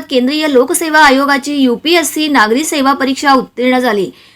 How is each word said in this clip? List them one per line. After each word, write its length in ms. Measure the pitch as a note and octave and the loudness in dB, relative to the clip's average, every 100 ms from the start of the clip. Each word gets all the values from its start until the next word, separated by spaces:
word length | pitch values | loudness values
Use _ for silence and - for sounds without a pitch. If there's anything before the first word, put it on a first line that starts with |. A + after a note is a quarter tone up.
| - | 0
केंद्रीय 380 | B3+ B3 D4+ D#4 | -2 -2 -2 0
लोकसेवा 500 | C4 C4+ F4 E4 D#4 | 0 0 -2 0 4
आयोगाची 560 | D4+ C4 C#4 C#4 C#4+ D4 | 4 4 2 -2 -2 0
यूपीएससी 720 | C4 A#3 D4+ E4+ D#4 - D#4 | 0 0 0 0 0 -4 -2
नागरी 360 | C4+ G#3+ A#3 | 0 2 0
सेवा 300 | D#4 D#4 C4+ | -2 -2 0
परीक्षा 400 | C#4 C4+ C4 D4 | 0 -2 -2 0
उत्तीर्ण 460 | C4+ G3 - B3+ B3+ | 0 0 -4 -2 0
झाली. 320 | B3 G#3 F3+ - _ | 0 -2 -4 -8 _